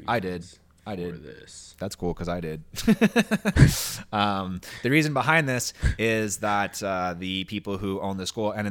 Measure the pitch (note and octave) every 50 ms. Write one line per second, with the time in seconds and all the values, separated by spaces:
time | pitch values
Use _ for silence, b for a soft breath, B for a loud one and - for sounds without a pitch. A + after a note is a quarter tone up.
0 | C#2+ - A#2 A#2 F#2 F#2 F2+ F2 E2+ - - - _ _ _ _ _ - G#3 F3+
1 | - F2 - - D2 C2+ - - - - - - - - - - - G#2 - -
2 | F2+ F2 E2 - F2 E2+ F2 F2+ E2+ D#2 D#2 D#2+ - - - - - A#3 A3 -
3 | A#3 - - A#3 G3+ - A3 - - G#3 - - - - - - - - - -
4 | - - G#2+ G#2 G#2 G#2 G2 G2 F#2+ F#2 F2+ F2 B B B B - B2 C#3 D#3+
5 | D3+ D3+ D3 C3 A#2+ D3 D#3+ E3 D3+ C3+ B2+ A#2+ - - B B B B B -
6 | G#2+ A2+ A2 A2 A2 G#2 F#2 - G#2+ G#2 G#2 G2+ G2+ F#2 - - G#2+ G2 F#2+ F#2
7 | F2+ F2+ F2 E2+ F#2 F#2+ F#2+ F#2+ F#2 - A2 G2+ - G2+ G2 G2 G#2 G2 F#2+ F#2+
8 | F2 G2 G2 F#2+ F#2 - - A#2 G#2+ G#2 G2+ G#2+ G#2 G#2